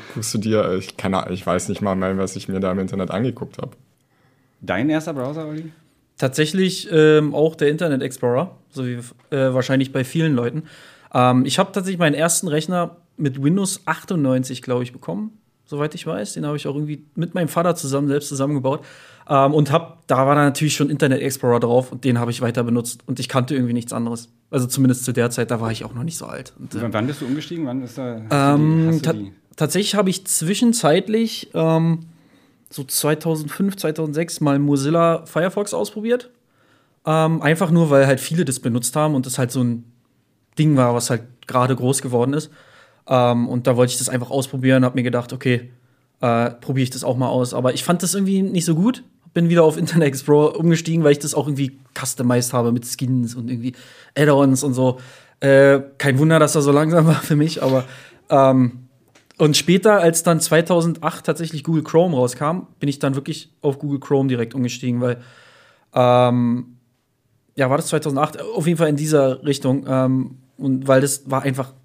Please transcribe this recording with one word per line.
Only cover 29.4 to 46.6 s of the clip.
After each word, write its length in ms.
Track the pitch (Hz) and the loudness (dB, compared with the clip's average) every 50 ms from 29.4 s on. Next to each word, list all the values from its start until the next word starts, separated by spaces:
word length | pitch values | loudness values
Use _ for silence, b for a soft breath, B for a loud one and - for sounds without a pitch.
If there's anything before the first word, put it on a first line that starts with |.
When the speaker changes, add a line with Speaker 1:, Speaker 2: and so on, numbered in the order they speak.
| _ _ - | _ _ -6
Speaker 3:
tatsächlich 400 | - 156 147 - 185 208 - 196 | -4 -4 -2 -2 -2 -2 -2 0
hab 120 | 202 202 | 0 0
ich 180 | 190 175 - - | 0 -2 -4 -6
zwischenzeitlich, 1300 | - - - 160 165 202 202 247 233 226 - - 143 151 190 - - 214 226 226 220 - - - - - | -6 -4 -4 -2 -2 0 2 2 2 2 2 2 4 4 2 2 0 -2 0 -2 -2 -6 -10 -12 -8 -4
ähm, 540 | - 160 160 160 160 165 165 165 165 - b b b b b b b b b b b b b | -2 0 2 2 2 2 0 0 -2 -4 b b b b b b b b b b b b b
so 120 | - - 135 | -14 -14 -10
zweitausendfünf, 920 | 131 - - - 147 156 156 - 165 160 156 151 147 - - 196 196 190 | -6 -4 -2 0 0 0 0 -2 -4 -4 -4 -4 -8 -4 -2 -2 -2 -2
zweitausendsechs 640 | - - 156 156 170 160 151 143 156 170 160 - - | -4 -6 -6 -4 -4 -4 -4 -2 -4 -4 -4 -4 -2
mal 160 | 156 143 139 | 0 2 2
Mozilla 680 | 139 143 143 143 139 135 143 165 170 170 170 165 165 - | 2 2 2 2 0 0 0 2 2 2 2 0 -2 -4
Firefox 480 | - - 160 170 190 - 202 208 - - | -6 -4 -2 -2 -2 -2 -4 -6 -4 -4
ausprobiert. 560 | 165 208 - - 214 208 233 240 254 - - _ _ _ _ _ _ _ _ _ _ _ _ _ _ - | -4 -4 -6 -6 -6 -4 -2 -2 -2 -4 -10 _ _ _ _ _ _ _ _ _ _ _ _ _ _ -2
Ähm, 380 | 160 156 160 160 160 160 156 - | 0 2 2 2 2 0 0 2
einfach 260 | 143 165 165 196 160 | 2 2 2 2 2
nur, 220 | 170 170 165 151 | 4 4 4 6
weil 160 | 143 139 135 | 6 6 6
halt 120 | 135 135 123 | 6 4 0
viele 260 | - - 160 170 180 | 0 -4 -2 -2 -2
das 140 | 139 127 - | -2 -4 -4
benutzt 360 | - 127 113 123 120 - - | -2 -2 -2 -2 -4 -2 -2
haben 180 | 151 151 156 147 | 0 0 0 0
und 140 | 127 127 | -2 -2
das 100 | 131 - | -4 -4
halt 140 | - 127 123 | -4 -4 -2
so 120 | - 131 123 | -2 -2 -2
ein 200 | 120 117 117 - _ _ _ _ _ _ _ _ _ _ _ _ _ - | -2 -2 -4 -10 _ _ _ _ _ _ _ _ _ _ _ _ _ -2
Ding 180 | - 151 156 147 | 2 2 4 6
war, 200 | 131 127 120 120 | 4 4 4 2
was 160 | 120 120 - | 0 -2 -2
halt 120 | 127 113 117 - - _ - | -4 -4 -6 -10 -20 _ -10
gerade 300 | - - 127 123 127 131 | -2 0 2 2 2 0
groß 260 | - 123 123 135 - | 0 0 0 0 -2
geworden 320 | - 131 123 117 120 135 143 | -2 -2 0 0 0 0 -2
ist. 160 | 156 151 - b b b b b b b b b b b | -4 -6 -8 b b b b b b b b b b b
Ähm, 400 | - 135 127 123 120 120 120 120 | 0 2 4 4 4 2 2 0
und 200 | - 127 123 123 | -2 -2 -2 0
da 80 | 135 123 | 2 4
wollte 160 | 120 127 123 | 4 2 2
ich 60 | - | 0
das 100 | - 123 | -4 -6
einfach 220 | 123 131 120 123 - | -4 -4 -6 -6 -4
ausprobieren, 560 | - 139 131 - - 131 127 131 131 131 127 | -4 -4 -4 -4 -6 0 2 4 4 4 4
hab 100 | 127 127 | 2 0
mir 80 | 131 120 | -2 -2
gedacht, 300 | 123 120 120 117 - 131 | -2 -2 -4 -4 -6 -8
okay, 380 | 127 - 131 123 120 123 - b b b b b b b b _ - | -4 -2 0 0 0 -2 -8 b b b b b b b b _ -4
äh, 300 | - 120 117 117 120 123 | 0 0 2 2 0 -2
probier 320 | - - | -4 -8